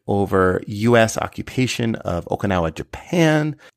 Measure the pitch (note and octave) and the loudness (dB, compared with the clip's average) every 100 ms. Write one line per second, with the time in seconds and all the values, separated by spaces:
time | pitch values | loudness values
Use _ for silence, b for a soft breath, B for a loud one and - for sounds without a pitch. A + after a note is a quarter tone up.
0 | - G2+ F#2+ G2 F#2 F#2 - G#2 A2+ A#2 | -4 -2 2 2 2 0 -4 -2 4 4
1 | A2 - - - - - B2 - A#2 A2 | 4 0 -6 -8 -6 -2 -2 -2 -4 -4
2 | - F2 - - G2+ F#2 E2 D#2+ - - | -4 -4 -2 -2 0 0 -2 -4 -12 -16
3 | - F3 D#3+ D#3 D3+ C#3+ B | -4 2 2 2 0 -6 B